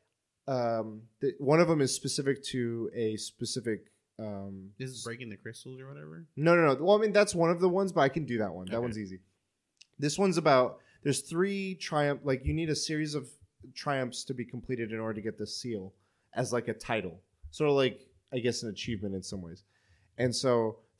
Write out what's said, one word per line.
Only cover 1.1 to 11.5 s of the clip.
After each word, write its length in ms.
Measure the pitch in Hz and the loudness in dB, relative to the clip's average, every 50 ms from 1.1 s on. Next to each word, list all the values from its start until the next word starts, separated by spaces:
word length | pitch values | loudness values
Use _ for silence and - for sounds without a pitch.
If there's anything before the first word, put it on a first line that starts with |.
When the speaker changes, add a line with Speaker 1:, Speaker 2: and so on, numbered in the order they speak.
| _ - | _ -4
Speaker 1:
the, 120 | - 139 - - | -2 -2 -2 0
one 200 | 147 131 151 165 | 2 4 6 6
of 80 | 175 160 | 6 6
'em 100 | 170 151 | 4 2
is 120 | 139 127 - | 2 2 0
specific 500 | - - 139 - - 139 135 135 - - | -2 -4 -4 -4 -2 0 0 -2 -2 -4
to 440 | - - 127 120 117 117 117 113 - - | -6 -4 -2 -2 -2 -2 -4 -6 -6 -4
a 220 | 117 113 110 110 | -2 -2 -2 -2
specific, 760 | 104 - - - - 120 - - 127 104 117 107 95 - _ _ _ _ _ _ - | -4 -8 -10 -10 -8 -8 -6 -6 -4 -4 -4 -4 -4 -6 _ _ _ _ _ _ -12
um, 520 | 110 107 101 98 98 98 98 95 95 98 104 | -10 -10 -8 -8 -10 -10 -12 -12 -14 -16 -14
Speaker 2:
This 120 | - 131 131 | -12 -12 -12
is 60 | 127 113 | -10 -12
Speaker 1:
s- 40 | 107 | -12
Speaker 2:
breaking 260 | 117 117 123 127 113 | -10 -10 -10 -12 -14
the 80 | 101 | -14
crystals 420 | 98 - 110 113 - - 127 131 131 | -14 -14 -14 -14 -14 -16 -16 -16 -16
or 80 | 131 | -16
whatever? 380 | 135 143 147 151 156 160 165 165 - - | -16 -16 -16 -16 -16 -16 -16 -16 -10 -4
Speaker 1:
No, 200 | 135 147 165 170 | 2 4 6 8
no, 180 | 175 165 147 131 | 8 8 6 4
no. 100 | 127 156 | 4 6
Well, 140 | 185 208 | 6 6
I 40 | 208 | 6
mean, 120 | 220 214 190 | 6 6 6
that's 220 | 208 202 190 - | 6 4 4 4
one 140 | 170 165 165 | 2 4 4
of 100 | 175 170 | 4 4
the 100 | 180 185 | 4 4
ones, 220 | 180 190 196 190 175 | 4 4 2 2 4
but 80 | 170 | 4
I 80 | 143 135 | 4 4
can 160 | - 165 147 | 4 0 -2
do 120 | 117 120 113 | -2 -2 -2
that 140 | 107 92 82 | -2 -2 -4
one. 120 | 90 92 | -8 -8
That 80 | 95 107 | -4 -4
Speaker 2:
Okay. 40 | 117 | -2
Speaker 1:
one's 160 | 120 120 107 110 | -2 -2 -4 -6
easy. 200 | 104 92 92 90 _ _ _ _ _ _ _ _ _ _ _ _ - _ _ - | -8 -8 -10 -14 _ _ _ _ _ _ _ _ _ _ _ _ -20 _ _ -4
This 180 | 143 147 147 | -2 -2 2
one's 200 | - 202 190 170 | 2 2 2 2
about, 420 | 170 156 156 139 127 127 117 - - _ _ _ _ - | 4 6 6 8 8 6 4 0 -8 _ _ _ _ -2
there's 180 | 147 131 - | 0 0 -2
three 540 | - - 160 165 190 202 | -2 -4 0 0 0 0